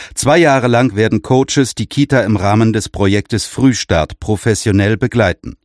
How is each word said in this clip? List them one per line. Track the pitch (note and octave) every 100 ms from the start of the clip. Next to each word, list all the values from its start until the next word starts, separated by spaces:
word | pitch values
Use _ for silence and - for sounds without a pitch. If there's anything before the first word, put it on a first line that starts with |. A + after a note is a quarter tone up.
| -
Zwei | - B2 E3
Jahre | E3+ C3+ A#2+
lang | A#2 B2+
werden | G2+ A2 A2
Coaches | - C3 C3+ - C3
die | - G#2
Kita | - C#3+ C3
im | G2+ G#2
Rahmen | G2+ G#2+ A2+
des | A2 -
Projektes | - G2+ G2+ - A2 -
Frühstart | - C3 A2+ - E2+ D#2 -
professionell | - G#2 A#2+ G#2 - G2 G2+ A2
begleiten. | B2 A#2+ G2 E2+ - -